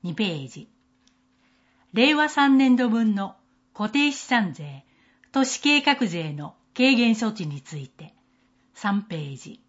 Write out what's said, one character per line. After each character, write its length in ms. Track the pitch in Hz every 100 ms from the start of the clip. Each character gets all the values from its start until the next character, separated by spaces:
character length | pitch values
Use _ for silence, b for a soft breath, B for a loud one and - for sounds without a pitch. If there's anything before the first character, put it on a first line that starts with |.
二 100 | 180
ペ 100 | 170 208
ー 240 | 156 131
ジ。 200 | - - _ _ _ _ _ _ _ _ _ _ _ _
令 200 | 196 269
和 160 | 302 302
三 280 | 294 277 269
年 180 | 269 247
度 140 | 247
分 260 | 226 226 202
の 200 | 196 - _ _ _
固 160 | - 208
定 220 | 277 294
資 80 | 277
産 340 | - 247 190
税、 320 | 139 147 139 _ b b b b
都 120 | 269
市 180 | 262 -
計 200 | 294 294
画 260 | 285 285 226
税 260 | 170 156
の 220 | 147 147 _ _ -
軽 200 | 254 247
減 160 | 233
措 180 | 220 226
置 180 | 220 160
に 140 | 143
つ 160 | - 151
い 100 | 135
て。 260 | _ - _ _ _ _ _ _
三 280 | - 208 202
ペ 120 | 202 165
ー 220 | 147 131
ジ。 240 | - -